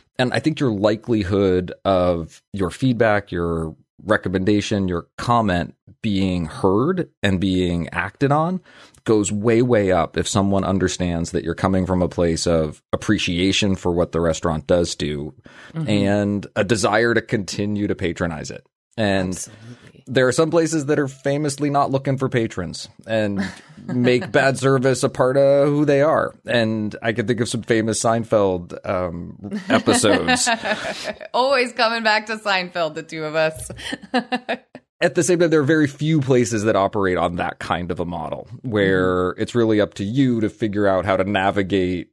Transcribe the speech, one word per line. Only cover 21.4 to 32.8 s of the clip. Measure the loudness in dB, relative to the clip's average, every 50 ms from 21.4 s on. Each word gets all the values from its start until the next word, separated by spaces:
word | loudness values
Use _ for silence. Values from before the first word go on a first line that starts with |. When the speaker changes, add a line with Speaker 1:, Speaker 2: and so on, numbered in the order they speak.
| -2 -2 -4 -2 -2 0
Speaker 1:
not | 0 0 0 0
looking | 0 -2 -2 -2 -2 0
for | -2 0
patrons | 0 0 -2 -2 -4 -6 -8 -8 -8 -12 -14 -16 -18 _ -8
and | -4 -2 0 0 0 0 -2 -4 -6 -8 -14 -20
Speaker 2:
<laughs> | -20 -20 -16 -10
Speaker 1:
make | -4 -2 2 4 4 4 2 2 0
bad | 0 2 2 2 2 2
service | 2 2 2 4 4 2 2 2
a | 0 -2
part | 0 2 2 2 4 4
of | 4 4 4 4 4 4
who | 2 2 2
they | 4 4 4
are. | 4 4 2 2 0 -2 -4 _ -6
And | -2 0 0 2 0 0 -2 -4 -6 -6 -6
I | -4 -2 -2
can | 0 0
think | 0 0 -2
of | -2 -2
some | -4 -4
famous | -2 0 0 2 2 0 -2 0
Seinfeld, | 0 0 0 0 0 2 2 4 4 2 0 -2 -4 -8 -14 -10 -6
um, | -4 -4 -2 -2 -4 -6 -8 -10 -12 -14 -14 -12 -10 -10 -8 -2 0
episodes. | 0 2 4 4 2 4 4 4 4 2 2 0 0 0 0 0 -2 -2 -2 -4 -6 -4 -6 -8
Speaker 2:
<laughs> | -10 -8 -10 -10 -12 -12 -10 -4 -2
Always | 0 0 2 2 0 0 -2
coming | -2 -2 0 0 0 0
back | 0 0 0 0 -2
to | -4 -8
Seinfeld, | -6 -2 -2 -2 -2 -2 -4 -4 -4